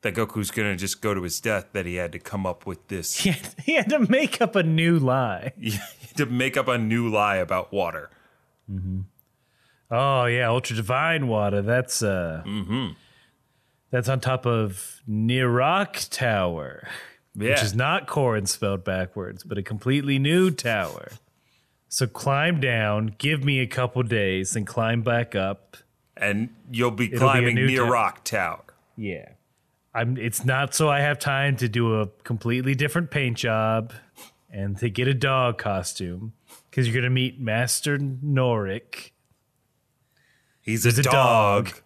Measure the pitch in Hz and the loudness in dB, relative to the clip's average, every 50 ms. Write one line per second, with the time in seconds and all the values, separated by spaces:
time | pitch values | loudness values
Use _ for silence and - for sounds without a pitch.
0 | - 110 90 101 110 101 - 110 104 95 - 113 107 104 98 87 95 95 - - | -4 -4 -2 -2 -2 -2 -2 -4 -4 -4 -2 -2 0 0 -2 -2 -4 -6 -6 -4
1 | - 107 101 95 90 87 80 - - 117 107 98 90 - - 101 92 87 87 90 | -2 -2 0 0 -2 -4 -6 -4 -2 0 0 0 -2 -4 -6 -6 -6 -4 -4 -4
2 | 90 85 82 90 - - - 98 95 92 87 - - 98 90 - _ _ 101 92 | -6 -6 -8 -10 -12 -8 -6 -4 -4 -4 -6 -6 -8 -12 -12 -12 _ _ -8 -8
3 | 80 - - - - 196 165 - - - - - 147 - 320 302 208 208 277 302 | -6 -6 -4 0 0 0 0 0 -4 -14 -14 -8 -4 0 0 2 2 2 2 2
4 | 233 - 247 262 302 - - - 240 214 233 202 175 160 160 160 165 170 170 160 | 4 4 4 4 2 0 2 0 0 2 2 2 2 4 2 4 4 4 4 4
5 | 139 127 123 131 127 117 98 87 - 131 - - 120 113 104 101 - - - - | 4 4 2 2 2 0 -2 -4 -8 -10 -10 -6 -6 -4 -4 -4 -6 -10 -18 -20
6 | - - - 147 147 120 120 123 127 135 135 139 131 135 123 120 113 107 113 120 | -20 -12 -2 -2 -2 0 0 0 0 0 0 0 2 2 2 2 2 2 2 2
7 | 117 117 107 104 104 104 101 95 90 82 95 92 90 - - 101 92 85 80 78 | 2 2 2 4 4 4 4 2 0 0 0 -2 -2 -2 -2 -2 -2 -2 -4 -8
8 | 73 - _ _ _ _ _ _ _ _ _ _ _ - 98 95 92 95 95 95 | -12 -14 _ _ _ _ _ _ _ _ _ _ _ -8 -8 -6 -4 -4 -6 -6
9 | 98 95 _ _ _ _ _ _ _ _ _ _ _ _ _ _ _ _ 117 117 | -6 -10 _ _ _ _ _ _ _ _ _ _ _ _ _ _ _ _ -2 0
10 | 135 139 139 127 123 120 117 123 127 117 117 127 - - 117 110 110 95 127 131 | 2 2 2 2 2 2 2 2 2 2 2 2 0 -2 -4 -4 -2 0 0 0
11 | 151 165 165 160 139 123 113 107 104 101 101 104 101 107 120 127 127 - - - | 2 0 0 0 0 0 0 2 2 2 0 0 0 2 0 0 0 -2 -4 -2
12 | 113 104 98 92 87 82 80 80 82 98 101 107 95 85 107 131 131 92 - - | 0 0 0 0 -2 -4 -6 -8 -8 -8 -6 -6 -4 -4 -4 -4 -4 -6 -8 -12
13 | _ _ _ _ _ _ _ _ _ _ _ _ _ _ _ _ _ _ - 123 | _ _ _ _ _ _ _ _ _ _ _ _ _ _ _ _ _ _ -4 -2
14 | 117 123 135 127 - 131 131 127 - 123 120 113 110 104 92 92 - - - - | 0 0 -2 -2 0 -2 -2 0 0 0 2 2 0 -2 -4 -8 -12 -14 -16 -18
15 | _ 117 107 107 110 113 123 131 131 123 120 123 127 147 175 190 202 - - - | _ -4 -2 0 0 2 2 2 2 4 4 4 4 4 2 2 0 -2 -4 -10
16 | - - - - 135 120 110 101 92 87 85 80 73 65 67 - - - - - | -8 -8 -6 -2 0 2 2 2 2 0 -2 -4 -8 -10 -12 -14 -14 -14 -14 -14
17 | - - - _ _ _ _ 101 104 117 139 143 113 104 95 113 127 143 170 190 | -16 -18 -20 _ _ _ _ -4 0 2 2 2 2 0 0 0 0 2 0 0
18 | 147 - - 151 139 123 113 107 98 98 - - - 101 98 95 92 - 92 92 | -2 -2 0 2 2 2 2 0 0 -2 -4 -2 -2 -2 -2 -2 -2 -4 -2 -2
19 | 92 90 - 104 95 - 101 92 - 165 107 101 95 - 110 104 - 127 135 143 | -2 -4 -6 -10 -10 -10 -12 -14 -12 -8 -8 -8 -6 -6 -8 -4 -2 0 0 0
20 | 139 139 139 135 135 147 165 180 185 185 165 - - 120 113 104 92 78 - 50 | 0 0 0 2 2 2 4 4 4 4 2 0 -2 0 0 0 0 -2 -4 -10
21 | - - - - _ _ _ _ _ _ _ _ _ _ _ _ _ _ - - | -14 -16 -18 -20 _ _ _ _ _ _ _ _ _ _ _ _ _ _ -2 -2
22 | 131 110 - - - 143 139 139 151 170 180 151 135 131 120 113 107 104 104 107 | -2 -2 -4 -4 -2 0 2 2 2 2 2 2 2 2 2 2 2 2 2 0
23 | 110 110 104 _ - 143 156 147 131 143 139 131 127 113 - - 127 120 - 127 | 0 -2 -4 _ 0 0 0 0 0 0 2 2 0 0 0 -2 -2 -2 0 -2
24 | 127 113 117 110 101 95 95 95 95 - - 117 104 95 - - 113 113 117 117 | -2 0 2 2 2 2 0 0 -2 -2 -4 -4 -4 -4 -2 0 0 2 0 0
25 | 110 120 117 117 117 117 - 101 95 95 101 - _ _ - - _ _ _ _ | 0 0 0 0 0 0 -2 -2 -2 -2 -4 -6 _ _ -20 -20 _ _ _ _
26 | _ _ _ - - 101 101 104 117 127 - - _ - 123 113 120 123 110 104 | _ _ _ -4 -2 -2 0 0 -2 -4 -8 -18 _ -10 -2 0 0 0 2 0
27 | 123 104 92 123 131 135 135 127 123 120 117 123 131 135 131 131 123 117 123 117 | -2 -2 2 4 4 4 4 4 2 2 2 2 2 2 4 4 2 4 4 2
28 | 110 92 - - _ - - 104 92 82 80 - - - _ _ _ _ _ - | 2 0 -2 -4 _ -4 -2 -2 -2 -2 -4 -8 -14 -20 _ _ _ _ _ -10
29 | 110 101 90 78 - - - _ _ _ _ _ _ _ _ _ _ _ _ 117 | -8 -8 -8 -8 -12 -16 -20 _ _ _ _ _ _ _ _ _ _ _ _ -2
30 | 117 120 127 127 110 117 107 - - 127 131 131 143 135 - - 160 151 143 143 | -2 0 -2 -2 -2 -4 -4 -2 0 0 0 2 0 0 0 2 2 4 4 4
31 | 143 147 147 143 - 143 139 135 139 143 135 117 123 117 104 120 120 113 110 110 | 2 2 0 0 -2 -2 0 2 2 2 2 0 0 -2 0 2 2 2 2 2
32 | 107 101 - _ _ - 120 107 - 117 120 127 127 135 139 127 143 143 - 170 | 0 -2 -6 _ _ -6 -6 -4 -2 -2 -2 0 0 0 0 0 0 0 0 -2
33 | 175 147 - 147 135 123 117 117 - 120 110 110 110 110 110 113 110 117 - - | -4 -2 -2 -2 0 0 -2 -2 0 0 2 2 2 2 2 0 -2 -4 -12 -18
34 | - _ _ - - - _ _ _ _ - 104 98 101 101 98 - 120 95 120 | -20 _ _ -20 -20 -20 _ _ _ _ -8 -6 -4 -4 -4 -2 -4 -4 -2 0
35 | 127 135 139 127 139 139 135 131 127 123 117 - - 110 101 95 92 - - - | 0 0 2 2 2 2 2 2 2 2 0 -2 -2 -2 -2 -2 -4 -6 -8 -8
36 | 95 87 87 90 107 113 - _ _ _ - - _ _ - - 127 117 113 131 | -8 -8 -8 -8 -10 -12 -14 _ _ _ -20 -20 _ _ -2 0 0 2 2 2
37 | 120 123 127 131 127 131 - - 127 113 107 113 123 117 - - - 151 143 139 | 2 2 2 2 0 0 -2 -6 -4 -2 0 0 0 0 -2 -2 0 -2 -2 0
38 | 143 139 131 127 135 147 143 131 127 123 117 110 101 95 98 117 - _ - - | -2 -4 -6 -6 -2 0 2 2 4 4 2 2 0 -2 -4 -6 -8 _ -16 -16
39 | - - _ _ _ _ _ _ _ _ _ _ _ _ _ _ _ _ _ _ | -16 -20 _ _ _ _ _ _ _ _ _ _ _ _ _ _ _ _ _ _
40 | _ _ _ _ _ _ _ _ _ _ _ _ _ - 110 113 107 120 113 117 | _ _ _ _ _ _ _ _ _ _ _ _ _ -4 -2 2 2 2 2 4
41 | 143 131 131 135 131 120 117 113 107 101 101 101 101 98 - - _ | 2 4 4 6 6 6 6 6 6 6 4 4 2 0 -8 -14 _